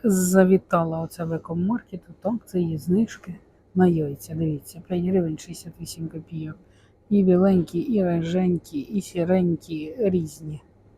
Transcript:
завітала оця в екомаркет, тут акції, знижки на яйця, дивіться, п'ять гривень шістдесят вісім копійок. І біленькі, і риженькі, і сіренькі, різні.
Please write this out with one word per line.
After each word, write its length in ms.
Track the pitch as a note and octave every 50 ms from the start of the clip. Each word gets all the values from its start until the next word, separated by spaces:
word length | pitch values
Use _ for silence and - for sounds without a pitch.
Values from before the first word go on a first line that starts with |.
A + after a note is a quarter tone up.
| -
завітала 960 | A3 F#3+ F#3 F3+ F3+ F#3 F#3+ F#3 F#3 F#3+ F#3 - _ F#3+ E3+ E3 D#3+ D#3+ D#3+
оця 240 | E3 - - - E3+
в 80 | D#3+
екомаркет, 760 | E3 D#3+ - - E3+ E3+ F3+ G3+ A#3+ A#3+ - _ F#3+ F3 -
тут 200 | - - - -
акції, 520 | G3 A#3+ A3 - - - F3+ F3 E3 D#3+ D3+
знижки 600 | D3 E3+ F3+ G#3+ A3+ - - - - F3+ E3+ - - _ _ _ _ _ -
на 120 | F#3 F#3
яйця, 480 | F3+ E3+ D#3+ D3+ C#3+ C#3+ - - - D#3+
дивіться, 480 | D#3+ E3 D#3 D3+ C#3 - - - D#3+ - -
п'ять 160 | F#3 F3 F3
гривень 340 | F3+ F#3+ F#3 E3+ D#3+ D#3 -
шістдесят 420 | - F3+ E3 - - E3+ - E3+
вісім 280 | E3 - - E3 E3 D#3
копійок. 480 | E3 D#3 D#3 - E3 D#3 D#3 D#3 - - _ _ _ _ _ _ _ _ _ _
І 120 | G#3 G3+
біленькі, 560 | F#3+ F#3 F3+ F3+ F#3+ G3 F#3+ F3+ D#3+ - F3 E3+
і 260 | - C#4 A3+ G3+ F#3
риженькі, 720 | F3 E3+ E3+ E3 E3 F3 F#3 F#3 F3+ F3 D#3+ - - D#3+ -
і 220 | - - A3 G3
сіренькі, 960 | - - - F3 E3 F3 F#3 F#3+ F3+ F3 E3 - - E3+ D#3+ D3+ D3+ D#3 E3 B3+
різні. 640 | A3 G3 F#3 F3 D#3+ D3+ - D3+ D#3+ D3+ D3+ - - _ _ _ _ _ _